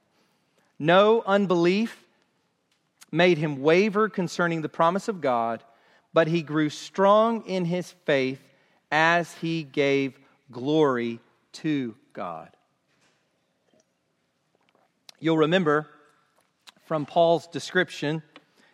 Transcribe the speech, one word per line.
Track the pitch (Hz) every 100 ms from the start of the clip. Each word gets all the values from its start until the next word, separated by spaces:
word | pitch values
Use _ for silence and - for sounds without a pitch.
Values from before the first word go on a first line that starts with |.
| _ _ _ _ _ _ _ -
"No | 151 185 208 226 190
unbelief | 202 190 175 175 196 226 - _ _ _ _ _ _ _ _ _ _ _
made | 156 180 160
him | 151 135
waver | 147 175 214 196 214
concerning | - 170 - 170 165
the | 151
promise | - 165 190 -
of | 185
God, | 139 120 117 113 _ _ _ _ _
but | 160 160
he | 170
grew | 151 156 151
strong | - - - 196 208 226 226 180
in | 185
his | 170 180 165 -
faith | - 139 131 135 _ _ _ _ -
as | 151 160 170 165
he | - 165 165
gave | 139 147 139 139 135 - _ _ _
glory | 120 135 156 143 123 117 117 _ _ _
to | - 160 143 120 104 _
God." | - 92 80 87 _ _ _ _ _ _ _ _ _ _ _ _ _ _ _ _ _ _ _ _ _ _ _ _ _ _ -
You'll | 156 160
remember | 151 185 151 147 151 _ _ _ _ _ _ _ - -
from | - 156
Paul's | 139 175 170 165 -
description | 135 - 185 175 - 147 156 - - _ _ _